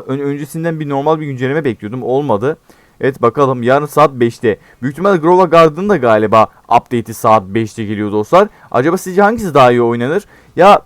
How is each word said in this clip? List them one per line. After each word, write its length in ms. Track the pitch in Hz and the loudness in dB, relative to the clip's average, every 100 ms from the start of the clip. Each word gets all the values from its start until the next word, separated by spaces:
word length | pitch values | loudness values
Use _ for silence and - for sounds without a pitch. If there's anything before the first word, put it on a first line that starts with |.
| - | 0
ön-, 120 | 135 | -6
öncesinden 600 | 143 143 147 160 165 160 | -6 -8 -10 -8 -6 -6
bir 100 | 147 | -6
normal 300 | 139 147 160 | -4 -2 -2
bir 60 | 151 | -4
güncelleme 400 | 127 131 151 139 | -6 -4 -4 -4
bekliyordum. 380 | 107 104 127 | -6 -8 -10
Olmadı. 540 | 117 135 147 104 127 165 _ _ _ _ | -4 -4 -2 -2 -2 -6 _ _ _ _
Evet 200 | 127 135 | -6 -2
bakalım 420 | 117 147 135 127 | -2 0 0 0
yarın 220 | 117 139 147 | 0 0 0
saat 260 | 147 151 | 0 0
beşte. 440 | 131 117 - 117 95 _ _ | 2 -4 -2 -2 -4 _ _
Büyük 120 | 123 | -10
ihtimalle 240 | 131 196 185 | -4 -2 0
Grova 260 | 160 180 | 2 2
Garden 460 | 180 165 160 147 208 | 4 4 4 2 -2
da 80 | 185 | 0
galiba 500 | 120 107 107 110 104 - - | 2 2 2 2 2 -2 -2
update'i 460 | 120 - 120 113 | -2 0 -6 -6
saat 300 | 110 117 110 | -4 2 2
beşte 420 | 95 104 110 - 104 | 2 -4 -6 -8 -8
geliyor 260 | 104 107 | -6 -4
dostlar. 360 | 107 107 180 208 - _ | -4 2 2 2 -2 _
Acaba 260 | 120 139 185 | -2 0 -2
sizce 240 | 190 185 | -4 0
hangisi 320 | 202 233 196 | 0 0 -2
daha 180 | 143 123 | 2 4
iyi 100 | 123 | 4
oynanır? 440 | 117 120 120 185 - _ _ - | 0 -2 -4 -4 -6 _ _ 2
Ya 240 | 185 190 | 4 4